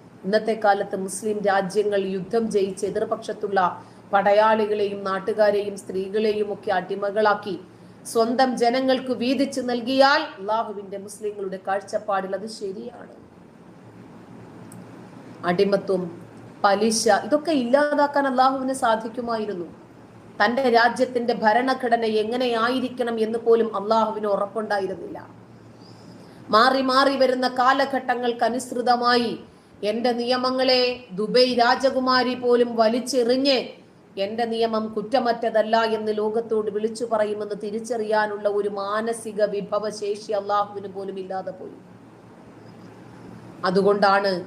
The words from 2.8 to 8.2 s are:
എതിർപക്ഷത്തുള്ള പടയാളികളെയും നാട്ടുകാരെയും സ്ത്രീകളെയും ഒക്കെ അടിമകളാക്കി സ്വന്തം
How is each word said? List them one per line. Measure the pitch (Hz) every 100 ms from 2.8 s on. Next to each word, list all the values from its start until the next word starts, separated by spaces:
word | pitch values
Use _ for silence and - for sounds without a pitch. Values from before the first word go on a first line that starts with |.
| 196
എതിർപക്ഷത്തുള്ള | 208 214 220 - 208 202 196 180 - - - -
പടയാളികളെയും | 196 196 202 220 220 208 208 202 202
നാട്ടുകാരെയും | 196 190 180 208 208 202 202 196
സ്ത്രീകളെയും | - 185 190 208 214 208 202
ഒക്കെ | 196 -
അടിമകളാക്കി | 185 180 196 202 202 214 202 208 170 - - - - -
സ്വന്തം | 233